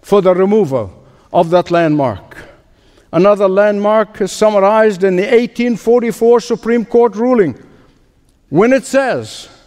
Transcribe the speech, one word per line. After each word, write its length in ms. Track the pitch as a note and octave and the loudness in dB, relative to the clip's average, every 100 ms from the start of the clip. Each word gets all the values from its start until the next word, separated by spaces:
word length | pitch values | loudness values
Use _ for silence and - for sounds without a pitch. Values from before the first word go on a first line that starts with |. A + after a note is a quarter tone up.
for 180 | - G3+ | 0 0
the 140 | F#3 F3+ | 2 2
removal 580 | F#3+ G#3+ F3 C3 G2+ - _ _ _ | 2 0 0 -2 -6 -14 _ _ _
of 160 | - E3+ | -2 0
that 220 | F3+ E3+ | 0 0
landmark. 640 | E3+ E3 D3+ C3 G2 - - - - _ _ _ _ _ | 0 0 0 -2 -6 -14 -20 -20 -20 _ _ _ _ _
Another 360 | - F#3+ G#3 G3+ | 0 2 2 2
landmark 760 | F#3 G#3 G#3 G3+ G#3+ G#3+ - | 2 0 0 0 0 -2 -4
is 100 | F#3+ | -8
summarized 720 | - G#3+ G#3 G3 A3 A3 F#3 | 0 0 2 2 2 2 2
in 120 | F#3+ F3+ | 0 0
the 180 | G3+ | -2
eighteen 420 | A#3 A#3+ - A#3+ A3+ | -2 -4 -4 -4 -2
forty-four 640 | - A#3+ A#3 - A#3 A#3+ | 0 0 0 -2 2 0
Supreme 460 | - A#3 A3 A#3+ G#3+ | 0 -6 -2 -2 0
Court 300 | A#3+ A#3 G3 | 0 0 0
ruling 400 | B3 B3 E3+ A2+ - _ _ _ _ _ _ _ _ | -2 0 0 -4 -18 _ _ _ _ _ _ _ _
when 240 | C#3+ A3+ | 0 2
it 120 | C4 - | 0 0
says 640 | C4 C4 D#3 A2 - - - | -2 -2 -4 -8 -16 -20 -20